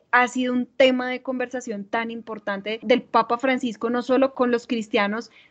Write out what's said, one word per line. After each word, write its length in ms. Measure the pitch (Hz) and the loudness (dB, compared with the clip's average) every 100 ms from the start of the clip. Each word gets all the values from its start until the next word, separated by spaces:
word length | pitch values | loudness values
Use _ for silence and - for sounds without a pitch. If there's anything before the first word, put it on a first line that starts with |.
| _ | _
ha 160 | 247 247 | 2 2
sido 240 | 254 254 | 0 -2
un 120 | 247 247 | -2 -2
tema 440 | - 262 254 247 | 4 4 4 -2
de 120 | 254 | -6
conversación 600 | 262 254 247 254 247 202 | -6 -6 -6 -8 -8 -10
tan 260 | 202 226 226 | -6 -4 -4
importante 680 | 233 220 214 - 196 202 220 | -8 -12 -10 -8 -6 -6 -4
del 200 | 220 247 | 2 0
Papa 360 | - 233 226 233 | 2 0 2 0
Francisco, 520 | 262 254 240 202 233 | 0 0 -2 -4 -2
no 120 | 247 | -2
solo 320 | 240 254 269 | 2 2 2
con 160 | - 247 | 2 0
los 160 | 233 - | 0 -2
cristianos, 640 | 233 214 233 202 220 - _ _ | -4 0 0 0 -2 -10 _ _